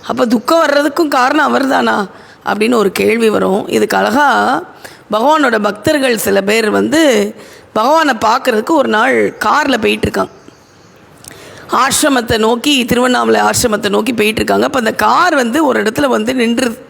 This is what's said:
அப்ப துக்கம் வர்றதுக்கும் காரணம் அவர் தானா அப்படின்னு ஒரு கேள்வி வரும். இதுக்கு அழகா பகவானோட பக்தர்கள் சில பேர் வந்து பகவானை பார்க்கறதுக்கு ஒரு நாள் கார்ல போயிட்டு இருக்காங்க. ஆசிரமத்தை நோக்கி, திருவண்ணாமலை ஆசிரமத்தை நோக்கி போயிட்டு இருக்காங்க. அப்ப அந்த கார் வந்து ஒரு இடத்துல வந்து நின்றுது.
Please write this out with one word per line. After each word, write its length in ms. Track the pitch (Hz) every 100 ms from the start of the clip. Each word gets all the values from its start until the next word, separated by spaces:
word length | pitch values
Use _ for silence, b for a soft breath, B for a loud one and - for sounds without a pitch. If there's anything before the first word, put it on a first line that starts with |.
| -
அப்ப 180 | 247 247
துக்கம் 400 | 233 - 330 302
வர்றதுக்கும் 420 | 285 294 294 311
காரணம் 380 | 285 247 302 262
அவர் 220 | 233 269
தானா 400 | 247 233 220 190 B B B -
அப்படின்னு 280 | 202 220
ஒரு 180 | 240 196
கேள்வி 380 | - 202 226 226
வரும். 380 | 208 190 196 -
இதுக்கு 300 | 220 208 190
அழகா 640 | 202 240 285 214 214 294 359 B B B -
பகவானோட 480 | 214 254 311 269 220
பக்தர்கள் 580 | 208 196 311 302 262 226
சில 240 | 202 196
பேர் 280 | 196 226 214
வந்து 680 | 202 208 294 311 220 208 - B B B
பகவானை 400 | 214 233 320 302 226
பார்க்கறதுக்கு 480 | 220 247 262 214 220
ஒரு 200 | 320 233
நாள் 480 | 214 254 240 202 - 214
கார்ல 320 | 269 294 247
போயிட்டு 300 | 214 214 -
இருக்காங்க. 200 | - - - - - - - - - - - B B B B B
ஆசிரமத்தை 680 | - 262 - 294 262 233 226
நோக்கி, 480 | 220 240 285 277 226
திருவண்ணாமலை 560 | 247 254 247 220 220
ஆசிரமத்தை 480 | 214 214 240 214 220
நோக்கி 240 | 202 226
போயிட்டு 220 | 226 214 220
இருக்காங்க. 300 | 214 196 247
அப்ப 140 | 269
அந்த 140 | 220
கார் 420 | - 214 269 359 302
வந்து 300 | 233 269 294
ஒரு 180 | 226
இடத்துல 240 | 208 269 285
வந்து 260 | 226 220
நின்றுது. 460 | 262 233 233 247 220